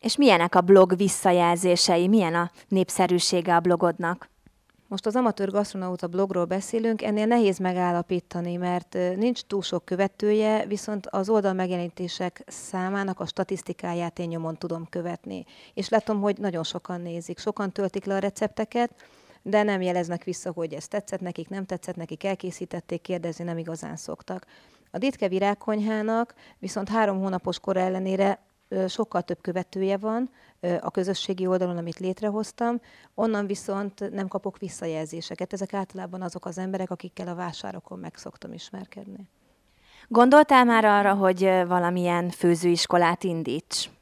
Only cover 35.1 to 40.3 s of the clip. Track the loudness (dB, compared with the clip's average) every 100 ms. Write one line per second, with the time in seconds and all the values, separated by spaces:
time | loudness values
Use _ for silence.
35.1 | -10 -12 -10 -10 -8 -6 -6 -8 -10 -12
36.1 | -8 -10 -10 -12 -8 -6 -6 -6 -8 -12
37.1 | -12 -10 -8 -8 -10 -12 -14 -14 -14 -14
38.1 | -14 -18 -16 -16 -16 -16 -16 -16 -18 -18
39.1 | -18 -20 _ _ _ _ _ _ -20 0
40.1 | 6 10